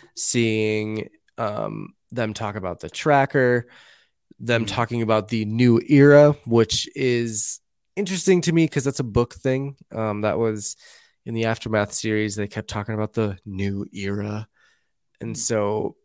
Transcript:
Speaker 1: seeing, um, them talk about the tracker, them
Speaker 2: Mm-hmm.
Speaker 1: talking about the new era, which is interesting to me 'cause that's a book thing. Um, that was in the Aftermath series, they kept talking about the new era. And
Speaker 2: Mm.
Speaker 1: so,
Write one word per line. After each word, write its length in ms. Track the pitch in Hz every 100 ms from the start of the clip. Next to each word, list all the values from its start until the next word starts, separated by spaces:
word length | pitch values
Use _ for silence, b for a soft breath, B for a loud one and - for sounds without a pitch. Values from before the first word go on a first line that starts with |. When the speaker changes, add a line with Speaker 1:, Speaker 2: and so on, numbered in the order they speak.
| B -
Speaker 1:
seeing, 960 | - 123 113 110 107 107 107 110 - - _ -
um, 560 | 110 - 52 53 50 _ _
them 240 | 120 110 107
talk 200 | 107 104
about 260 | 92 87
the 80 | 80
tracker, 800 | - 156 139 139 139 127 123 120 b b b b _ _ -
them 260 | 113 117 110
Speaker 2:
Mm-hmm. 100 | -
Speaker 1:
talking 260 | 117 120
about 280 | 113 110 104
the 160 | 113 104
new 360 | 113 123 117 -
era, 480 | 147 143 147 147 143 117
which 420 | 113 110 - - 143
is 640 | 127 120 117 107 - - _ _ _ -
interesting 460 | 190 185 190 180
to 100 | 170
me 160 | 165 156
'cause 160 | 143
that's 160 | 135 131
a 40 |
book 300 | 123 113 120
thing. 420 | - 131 131 139 139 _
Um, 300 | - 110 104
that 160 | 107 80
was 380 | 113 107 - - b b b b -
in 60 | 113
the 100 | 113
Aftermath 480 | 113 113 107 101
series, 420 | - 110 107 107 104
they 120 | 101
kept 200 | 110 -
talking 280 | 107 104 107
about 180 | 107
the 240 | - 107 95 104
new 400 | 95 101 98 98
era. 540 | 101 98 101 104 107 110 _ _ _ _ _ _ _
And 140 | 113 110
Speaker 2:
Mm. 20 |
Speaker 1:
so, 580 | - 110 104 107 - -